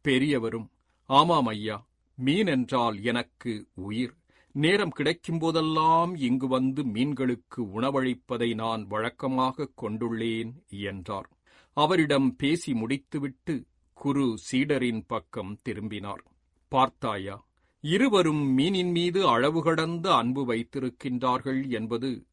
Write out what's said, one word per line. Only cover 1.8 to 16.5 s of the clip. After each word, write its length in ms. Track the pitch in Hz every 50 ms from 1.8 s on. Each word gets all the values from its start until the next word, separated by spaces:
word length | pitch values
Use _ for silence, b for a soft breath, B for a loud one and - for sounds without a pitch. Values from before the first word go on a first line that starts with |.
| - _ _ _ _ _ _
மீன் 320 | - 123 131 147 190 220
என்றால் 560 | 185 147 131 123 117 139 127 123 120 110 98 98
எனக்கு 640 | 120 117 120 117 _ _ _ - 120 113 107 - _ _
உயிர். 400 | - 92 98 107 113 127 120 - _ _ b b b b b b
நேரம் 400 | 143 147 160 190 202 208 170 135 -
கிடைக்கும்போதெல்லாம் 1160 | 147 143 170 170 _ - 165 165 156 165 160 160 156 156 156 156 156 160 165 165 170 180 185
இங்கு 320 | 165 135 120 123 135 131 131
வந்து 340 | 127 127 131 131 135 139 147
மீன்களுக்கு 840 | 127 104 110 127 143 147 123 135 127 123 113 _ _ - - 120 101 92
உணவளிப்பதை 800 | 107 120 139 139 135 131 127 123 123 _ _ 127 113 120 117 117
நான் 320 | 110 110 113 113 113 104
வழக்கமாக 840 | 98 101 107 110 120 - _ - 131 131 127 127 127 127 - 147 135 _ - -
கொண்டுள்ளேன்" 720 | 107 107 110 117 117 113 113 113 117 113 113 113 - 123 - _ _
என்றார். 600 | - 98 101 98 98 98 90 - 104 98 - - _ _ b b b b b b b
அவரிடம் 640 | - 147 156 185 175 160 147 143 139 135 131 123
பேசி 380 | - - 139 156 175 - - 131
முடித்துவிட்டு 920 | 113 110 113 135 139 - _ - 151 139 139 135 _ _ - 160 127 - _ _ _ _ _ _
குரு 460 | - - 143 139 139 143 123 110 104 - - -
சீடரின் 520 | 127 139 147 147 135 131 123 117 110 101
பக்கம் 520 | _ 120 110 - _ - 120 98 95 104 107 _
திரும்பினார். 640 | - 104 104 107 110 107 104 98 101 101 - - _ _ _ _ _